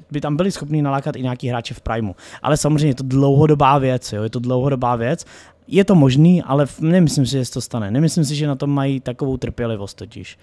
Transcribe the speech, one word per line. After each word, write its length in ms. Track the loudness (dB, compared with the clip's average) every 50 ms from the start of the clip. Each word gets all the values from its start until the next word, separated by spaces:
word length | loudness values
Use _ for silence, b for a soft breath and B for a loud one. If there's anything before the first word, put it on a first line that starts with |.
| -10 -10
by 100 | -8 -6
tam 160 | -4 -2 -2
byli 160 | 0 0 -2
schopní 300 | -4 -6 -6 -4 -2 0
nalákat 340 | 0 0 -2 -2 -4 -6 -6
i 60 | -4
nějaký 260 | -6 -6 -6 -6 -6 -4
hráče 260 | -4 -6 -6 -8 -12
v 60 | -10
primu. 360 | -6 -6 -4 -4 -4 -6 -8 B B B B B
Ale 140 | -2 -2 0
samozřejmě 300 | 0 2 0 0 2 2
je 80 | 0 0
to 100 | -2 -4
dlouhodobá 720 | -2 0 2 2 4 4 6 6 4 4 4 4 4 4 4
věc, 340 | 2 0 -2 -2 -4 -6
jo? 100 | -6 -6
Je 80 | -6 -4
to 80 | -6 -6
dlouhodobá 580 | -4 -2 -2 0 0 0 -2 -2 -2 -2 -2
věc. 280 | -2 -2 -4 -4 -6 B B B B B B B _ _ 0
Je 160 | 2 2 4
to 100 | 6 6
možný, 480 | 6 6 6 6 6 6 6 6 4
ale 220 | 2 0 0 0 0
f-, 140 | -2 -4 -4
nemyslím 460 | 0 2 4 4 4 4 2 0 0
si, 60 | 0
že 120 | -2 -2 -4
se 80 | -4
to 80 | -6 -8
stane. 300 | -8 -6 -6 -6 -4 -2
Nemyslím 340 | 0 0 0 2 2 0 0
si, 100 | 0 -2
že 100 | -2 -2
na 80 | -4 -4
to 100 | -4 -2
mají 340 | -2 -2 0 0 -2 -2 -4
takovou 360 | -6 -8 -8 -6 -4 -4 -4
trpělivost 580 | -4 -6 -8 -6 -6 -6 -6 -6 -6 -8 -12 -14
totiž. 440 | -16 -18 -16 -16 -18 -18 -18 -20 B